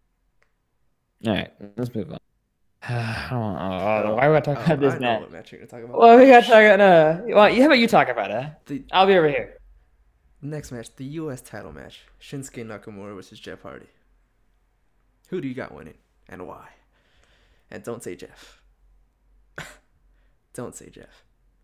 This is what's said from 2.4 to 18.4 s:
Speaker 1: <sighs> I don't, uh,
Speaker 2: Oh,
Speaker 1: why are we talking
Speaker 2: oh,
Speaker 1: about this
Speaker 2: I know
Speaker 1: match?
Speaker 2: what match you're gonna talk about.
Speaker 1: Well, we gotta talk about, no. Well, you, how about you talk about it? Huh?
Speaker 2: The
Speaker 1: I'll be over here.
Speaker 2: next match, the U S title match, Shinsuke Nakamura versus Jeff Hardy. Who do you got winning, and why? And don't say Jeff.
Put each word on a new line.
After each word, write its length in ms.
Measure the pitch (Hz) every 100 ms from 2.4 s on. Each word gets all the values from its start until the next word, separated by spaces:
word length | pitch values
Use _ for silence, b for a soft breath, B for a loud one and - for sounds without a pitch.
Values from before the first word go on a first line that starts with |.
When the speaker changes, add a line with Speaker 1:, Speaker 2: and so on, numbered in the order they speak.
| _
Speaker 1:
<sighs> 320 | _ _ _
I 440 | - 120 113 110 -
don't, 120 | 127
uh, 600 | 107 85 92 92 101 107 107
Speaker 2:
Oh, 100 | 110
Speaker 1:
why 120 | 143
are 60 |
we 60 | 156
talking 160 | 151 135
Speaker 2:
oh, 40 | 117
Speaker 1:
about 140 | 147
this 140 | 139
Speaker 2:
I 40 | 127
know 120 | 123
Speaker 1:
match? 100 | 123
Speaker 2:
what 100 | -
match 180 | 82 -
you're 80 | -
gonna 100 | -
talk 140 | 120
about. 160 | 113 -
Speaker 1:
Well, 180 | 233 240
we 100 | 269
gotta 180 | 240 240
talk 160 | 220
about, 160 | 214 196
no. 560 | 196 170 156 170 233 196
Well, 140 | 208
you, 100 | 202
how 40 | 285
about 120 | 262
you 80 | 233
talk 180 | 180 127
about 240 | 120 98
it? 100 | 107
Huh? 60 | 147 151 -
Speaker 2:
The 160 | 143 -
Speaker 1:
I'll 120 | 180 196
be 100 | 185
over 100 | 156
here. 300 | 131 101 - _ _ _ _ _ _ _ _
Speaker 2:
next 300 | 143 151 143
match, 240 | 123 113 _
the 80 | 135
U 260 | 160 156
S 100 | 127
title 320 | - 107 95
match, 300 | 73 65 - _ _
Shinsuke 440 | - 143 135 - 113
Nakamura 480 | 104 113 101 101
versus 280 | 101 92 107
Jeff 200 | 98 82
Hardy. 260 | - 65 - _ _ _ _ _ _ _ _ _ _ _ _ _ _
Who 140 | 180
do 80 | 139
you 40 |
got 200 | 127 104
winning, 240 | 73 76 _ _ _ _
and 180 | 90 87
why? 220 | - - _ _ _ _ _ _ _ _ _ _
And 140 | 101
don't 180 | 120 117
say 140 | 113 87
Jeff. 460 | - _